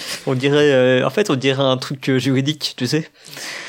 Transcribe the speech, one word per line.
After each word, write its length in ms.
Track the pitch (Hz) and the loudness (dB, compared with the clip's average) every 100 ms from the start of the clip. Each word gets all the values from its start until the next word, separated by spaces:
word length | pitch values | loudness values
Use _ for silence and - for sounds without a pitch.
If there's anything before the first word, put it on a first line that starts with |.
| - - 139 | -10 -8 -4
On 80 | |
dirait, 380 | 131 139 147 147 | -2 2 4 4
euh, 340 | 131 127 127 - | 4 4 4 2
en 40 | |
fait, 200 | - 202 | 0 0
on 60 | 135 | 0
dirait 260 | 135 131 | 0 2
un 160 | 135 131 | 0 0
truc, 320 | - 143 - | -4 -6 -2
euh, 80 | 131 | 0
juridique, 560 | 135 135 139 156 - - | 2 0 0 -4 -8 -6
tu 100 | 123 | -4
sais. 240 | 151 - _ - - - - | -2 -4 _ -20 -14 -12 -12